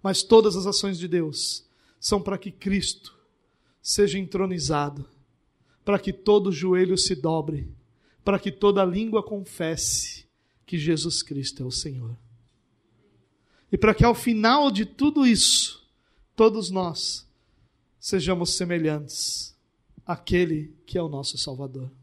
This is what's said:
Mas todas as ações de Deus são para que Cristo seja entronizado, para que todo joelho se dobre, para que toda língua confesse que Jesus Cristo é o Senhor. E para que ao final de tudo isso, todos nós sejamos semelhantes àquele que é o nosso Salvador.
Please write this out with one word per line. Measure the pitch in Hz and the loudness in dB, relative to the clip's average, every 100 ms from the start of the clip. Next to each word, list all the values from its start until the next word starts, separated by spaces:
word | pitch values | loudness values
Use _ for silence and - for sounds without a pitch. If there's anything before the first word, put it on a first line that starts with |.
Mas | 196 185 | -2 -2
todas | - 226 214 185 | 6 8 8 0
as | 185 | -2
ações | 202 196 180 | -2 -2 -6
de | 175 | -2
Deus | 175 156 139 - - _ _ _ _ | -2 -2 -4 -6 -8 _ _ _ _
são | - 208 | -2 -2
para | 196 190 | -2 -6
que | 202 | -8
Cristo | - 196 196 - - - _ _ _ _ _ _ _ | -8 -2 -2 -2 -8 -14 _ _ _ _ _ _ _
seja | - - 202 180 | -6 2 2 2
entronizado, | 185 196 190 185 139 151 147 143 139 _ _ _ _ _ _ _ | -4 -4 -4 -4 -2 -2 -2 -6 -16 _ _ _ _ _ _ _
para | - 202 | -2 -2
que | - | -2
todo | - 214 208 190 | -4 4 4 4
joelho | 156 185 180 185 185 | -2 0 2 2 2
se | - | 0
dobre, | 175 160 160 151 147 - - _ _ _ _ | -2 -2 -2 -4 -8 -10 -16 _ _ _ _
para | - 196 | -2 -2
que | 202 | -2
toda | - 208 202 185 | 2 2 4 2
língua | 180 220 220 | 0 0 -2
confesse | 208 208 190 - 165 160 - - - - _ _ _ _ - | -2 -10 -10 -6 -4 -2 -4 -4 -6 -12 _ _ _ _ -8
que | 170 | -4
Jesus | 147 160 160 - | 0 0 -2 -4
Cristo | - 139 131 - | -6 -6 -8 -8
é | 127 | -8
o | |
Senhor. | 120 151 135 117 117 - _ _ _ _ _ _ _ _ _ _ _ _ _ _ | -6 -8 -10 -10 -12 -16 _ _ _ _ _ _ _ _ _ _ _ _ _ _
E | 196 | 2
para | 220 | 2
que | 214 233 | 6 6
ao | 226 | 4
final | - 220 220 277 285 | 0 2 4 4 4
de | 202 214 | 2 -4
tudo | - 285 302 262 | 0 0 4 4
isso, | 220 - - - - _ _ _ _ _ - | 6 4 2 0 -8 _ _ _ _ _ 4
todos | 220 214 175 | 4 4 -4
nós | 190 180 156 - - - _ _ _ _ _ _ _ | -4 -4 -6 -8 -8 -14 _ _ _ _ _ _ _
sejamos | - 190 151 180 175 | -4 -2 0 0 0
semelhantes | - 175 175 156 151 143 - - - - _ _ _ _ - - | -2 -2 0 0 -2 -6 -8 -6 -6 -10 _ _ _ _ -20 -10
àquele | 170 - 180 180 156 151 - - | -10 0 2 2 -2 -6 -16 -6
que | 185 | -4
é | |
o | 165 | -4
nosso | 139 135 - | -6 -8 -6
Salvador. | - 131 139 131 127 - | -8 -8 -10 -10 -14 -16